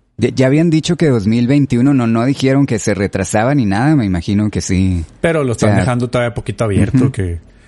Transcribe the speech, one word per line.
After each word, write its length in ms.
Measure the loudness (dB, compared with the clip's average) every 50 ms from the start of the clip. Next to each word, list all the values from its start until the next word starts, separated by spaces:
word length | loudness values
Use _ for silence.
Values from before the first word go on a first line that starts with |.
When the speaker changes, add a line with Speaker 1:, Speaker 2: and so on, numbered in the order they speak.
| _ _ _
Speaker 1:
ya, 120 | -4 -2 -2
ya 160 | 0 0 0
habían 240 | 2 2 2 2 2
dicho 260 | 2 0 0 0 -2
que 120 | 0 2 2
dos 180 | 2 2 0
mil 200 | 0 0 0 2
veintiuno, 460 | 2 2 2 2 2 2 2 2 2 2
no, 120 | 2 2
no 180 | 0 0 0 0
dijeron 420 | -2 -2 0 0 2 2 2 2
que 120 | 0 0 -2
se 160 | -2 -2 -2
retrasaba 600 | -2 -2 -2 -2 -4 -4 -2 0 0 0 2 0
ni 120 | 0 0
nada, 280 | 0 0 0 0 2 2
me 100 | 2 2
imagino 460 | 0 -2 -2 -2 -2 0 0 0 0
que 100 | -2 -4
sí. 440 | -4 -2 0 0 2 2 0 -2 -4 -8 -10 -4
Speaker 2:
Pero 240 | -2 -2 0 0 -2
lo 80 | -2
Speaker 1:
O 20 | -2
sea, 140 | 0 0 2
Speaker 2:
están 120 | 2 2
dejando 280 | 2 0 0 -2 -2 -2
todavía 240 | -2 -2 -2 -2 -4
poquito 300 | -6 -8 -8 -4 -4 -2
abierto, 320 | 0 2 0 0 2 2 0 0
Speaker 1:
ujú. 60 | 0
Speaker 2:
que, 280 | -2 -4 -6 -6 -6 -8 -12 -16 -20 -20 -20